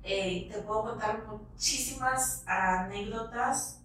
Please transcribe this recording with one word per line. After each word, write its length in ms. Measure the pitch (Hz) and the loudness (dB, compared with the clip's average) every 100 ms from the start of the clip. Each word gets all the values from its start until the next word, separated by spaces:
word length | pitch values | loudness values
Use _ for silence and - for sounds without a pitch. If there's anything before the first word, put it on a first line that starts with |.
| - | 0
Eh, 380 | 196 185 180 - | 0 2 0 -4
te 100 | 208 | -6
puedo 220 | 202 214 | 0 0
contar 420 | 226 - 214 220 220 | 0 0 0 0 -4
muchísimas 1120 | 214 - - - - - - 254 254 - - - | -10 -12 -2 0 2 -2 0 2 4 2 -2 0
anécdotas, 1400 | 190 185 185 190 202 208 226 226 233 247 403 - - | 2 4 4 2 -4 -4 -4 -4 0 2 2 -2 -8